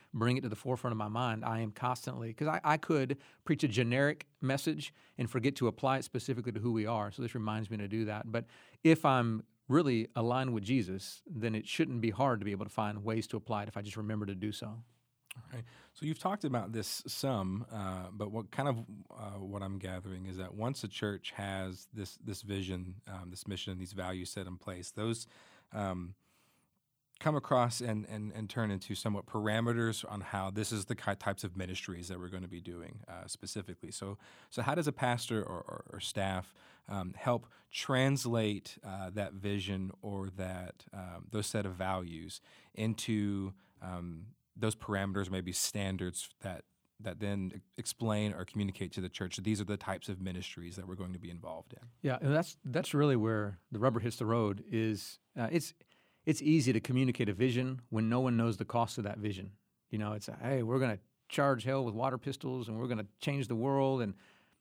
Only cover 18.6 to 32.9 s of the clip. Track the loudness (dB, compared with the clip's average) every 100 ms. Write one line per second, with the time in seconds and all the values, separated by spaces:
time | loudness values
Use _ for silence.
18.6 | 0 -2 -4 -12 -16 -12 -10 -8 -6 -6
19.6 | -4 -4 -6 -6 -8 -8 -8 -8 -8 -2
20.6 | -2 -2 -6 -2 -2 -2 -6 -4 -2 -2
21.6 | -2 -6 -10 -8 -8 -8 -8 -6 -2 -2
22.6 | 0 -4 -6 -10 -12 -12 -10 -10 -6 -6
23.6 | -4 -6 -6 -4 -4 -4 -6 -6 -8 -8
24.6 | -8 -10 -8 -2 0 0 -4 -18 -20 -20
25.6 | _ -2 -2 -2 -6 -12 _ _ _ _
26.6 | _ _ _ _ _ -2 2 2 4 6
27.6 | 6 2 -2 -2 -2 -6 -6 -6 -4 0
28.6 | 0 0 -2 -2 0 -2 -2 0 2 4
29.6 | 4 2 2 0 -4 -8 -4 -2 -2 -2
30.6 | -2 -2 -2 -2 0 0 0 -2 -4 -4
31.6 | -4 -6 -6 -8 -8 -8 -8 -8 -8 -10
32.6 | -10 -10 -10